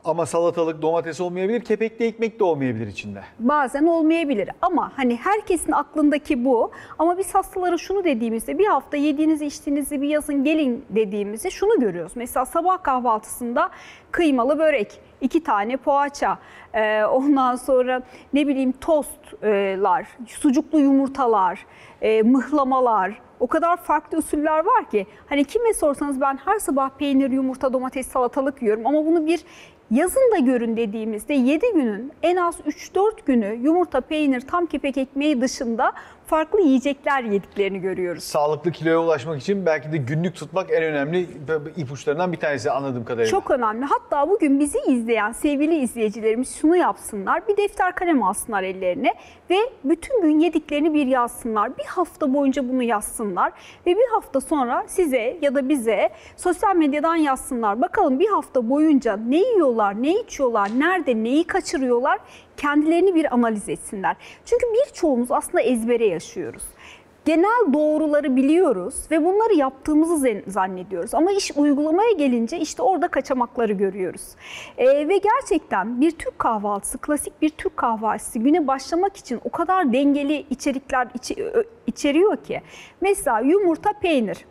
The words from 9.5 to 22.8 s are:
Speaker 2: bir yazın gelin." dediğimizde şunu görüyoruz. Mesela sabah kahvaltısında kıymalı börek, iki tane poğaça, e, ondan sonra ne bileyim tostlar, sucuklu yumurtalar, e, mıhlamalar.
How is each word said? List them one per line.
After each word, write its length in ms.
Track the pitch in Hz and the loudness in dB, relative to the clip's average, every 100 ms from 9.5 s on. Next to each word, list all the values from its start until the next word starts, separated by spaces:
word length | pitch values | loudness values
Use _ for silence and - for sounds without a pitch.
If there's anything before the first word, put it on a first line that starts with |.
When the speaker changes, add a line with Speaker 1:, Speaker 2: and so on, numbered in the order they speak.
| - - 285 277 285 | -8 -4 -4 -2 -4
Speaker 2:
bir 60 | 285 | 0
yazın 360 | 302 294 285 | -2 0 0
gelin." 420 | 269 320 269 233 - | 0 2 0 -2 -4
dediğimizde 600 | 208 214 202 202 226 370 | -2 0 -2 -6 -6 -10
şunu 300 | - 392 440 | -2 2 2
görüyoruz. 320 | 226 175 165 240 | 2 -2 -10 -10
Mesela 300 | 247 262 254 | -6 -4 -2
sabah 380 | 339 349 359 | 0 0 0
kahvaltısında 880 | 294 254 240 220 - - 240 247 359 - - - - | 0 0 0 -2 -4 -10 -4 -2 -2 -6 -20 -20 -8
kıymalı 480 | - 330 262 240 302 | 0 2 2 2 2
börek, 400 | 311 277 202 - - - | 2 2 -2 -8 -20 -6
iki 220 | 269 330 | -2 -2
tane 340 | 302 214 208 262 | 0 -2 -2 -2
poğaça, 600 | - 277 285 277 196 175 - - - | 0 2 0 -2 -2 -2 -8 -20 -6
e, 300 | 220 220 214 | -2 0 2
ondan 520 | 214 262 277 269 254 247 | 2 2 4 4 2 0
sonra 460 | - 262 247 254 - - - | 2 2 2 -2 -6 -20 -2
ne 140 | 277 294 | 0 2
bileyim 240 | 269 262 | 0 0
tostlar, 1400 | 262 - 302 262 - - - 208 202 196 190 202 170 214 - 226 | -2 0 0 0 -14 -20 -4 0 0 0 0 0 0 -2 -16 -18
sucuklu 520 | - 302 262 311 311 | -2 2 2 2 2
yumurtalar, 840 | 277 269 269 269 247 214 185 214 - - - - | 4 4 2 0 2 2 2 -2 -14 -20 -20 -4
e, 200 | 208 220 | 0 4
mıhlamalar. 1000 | 220 262 247 294 262 262 | 6 4 2 0 2 2